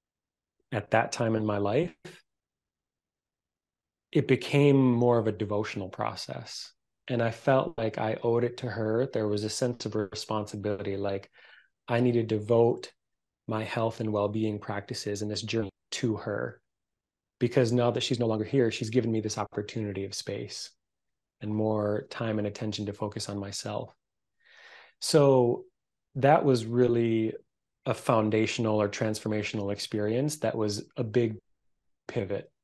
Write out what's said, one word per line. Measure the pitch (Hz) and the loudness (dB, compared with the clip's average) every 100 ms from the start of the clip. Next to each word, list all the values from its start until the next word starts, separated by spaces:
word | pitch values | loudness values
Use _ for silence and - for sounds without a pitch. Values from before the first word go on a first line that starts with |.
| _ _ _ _ _ _ - | _ _ _ _ _ _ -6
at | 104 - | -6 0
that | 110 - | 0 2
time | - 117 | 0 0
in | 110 | 0
my | 107 104 | 0 0
life, | 101 120 175 - - - _ _ _ _ _ _ _ _ _ _ _ _ _ _ _ _ _ _ - | 0 0 -2 -6 -20 -20 _ _ _ _ _ _ _ _ _ _ _ _ _ _ _ _ _ _ -2
it | 156 - | 0 2
became | 127 - 143 143 139 | 2 2 4 6 6
more | 127 120 120 120 | 6 4 4 4
of | 110 | 2
a | |
devotional | 101 104 104 107 107 95 | -2 -2 -2 -4 -6 -8
process. | - 110 104 - - 123 - - _ _ _ - | -6 -6 -6 -10 -12 -12 -14 -14 _ _ _ -6
And | 123 | -2
I | 117 | -2
felt | 110 - 135 - - | -2 2 2 2 -2
like | 113 - | -4 -2
I | 110 113 | -4 -2
owed | 120 117 | 0 2
it | 120 120 | 0 -4
to | 123 | -8
her. | 110 110 113 131 | -4 0 0 0
There | - 107 | 0 0
was | 104 | -2
a | 107 | -2
sense | - 127 123 | -2 -4 -4
of | 110 110 | -4 -4
responsibility, | 101 95 - 107 107 107 104 98 98 98 | -4 -6 -6 -4 -4 -6 -4 -4 -4 -4
like | 98 98 - _ - - _ _ - | -4 -4 -8 _ -20 -20 _ _ -2
I | 120 | 2
need | 123 | 4
to | 120 | 2
devote | 113 107 104 117 117 - - _ _ _ _ _ - | 2 -2 4 6 6 4 -6 _ _ _ _ _ -6
my | 110 | -6
health | 110 - 113 - | -4 -2 -2 -2
and | 110 | -2
well-being | 104 104 107 110 104 | 0 0 0 -2 -2
practices | - 101 101 120 - 101 | -6 -8 -6 -8 -6 -4
and | 104 | -4
this | 107 | -6
journey | 107 113 101 - - | -2 -2 -4 -8 -12
to | - 120 104 | -2 -2 -2
her, | - 101 62 - _ _ _ _ _ _ _ - | -4 -4 -6 -8 _ _ _ _ _ _ _ -2
because | 123 135 117 | 2 4 4
now | 123 120 | 4 2
that | 120 | 2
she's | - 123 | 0 0
no | 117 | 0
longer | 110 | 0
here, | 104 139 120 | 0 2 2
she's | - 107 | 0 0
given | 120 117 | 0 2
me | 110 | 0
this | 107 110 | -2 -4
opportunity | 101 - 101 113 104 98 | -6 -6 -6 -6 -6 -6
of | 98 | -8
space | 98 - 104 110 - - _ _ _ _ _ _ - | -8 -8 -8 -8 -12 -14 _ _ _ _ _ _ -12
and | 104 | -6
more | 107 110 107 104 107 - | 0 0 0 0 -2 -4
time | - 113 107 | -6 -2 -2
and | 104 | -2
attention | 101 110 104 101 | -4 -6 -6 -6
to | |
focus | 101 107 107 - | -6 -6 -6 -8
on | 101 | -8
myself. | 98 - - 104 - _ _ _ _ _ _ - - - - - | -8 -8 -6 -6 -8 _ _ _ _ _ _ -20 -20 -20 -20 -10
So | - 156 139 131 120 123 - _ _ _ _ 139 | 2 6 8 8 6 2 -6 _ _ _ _ 2
that | 135 160 | 6 6
was | 156 123 110 | 6 2 2
really | 120 123 117 117 113 110 - _ _ _ _ | 2 4 4 2 2 0 -4 _ _ _ _
a | - | -4
foundational | 117 - 117 107 107 110 - 113 107 | -4 2 2 4 2 2 0 0 2
or | 104 | 0
transformational | - 110 107 110 107 98 107 98 | 0 -2 -2 -2 -2 -2 -4 -4
experience | 101 - 107 104 117 147 151 | -4 -4 -2 0 0 -2 -2
that | 113 113 | -4 -2
was | 107 104 - - | -2 -2 -8 -6
a | |
big | 117 120 117 107 _ _ _ _ _ _ - | 0 2 0 -2 _ _ _ _ _ _ -8
pivot. | 120 95 98 - _ | -6 -4 -6 -8 _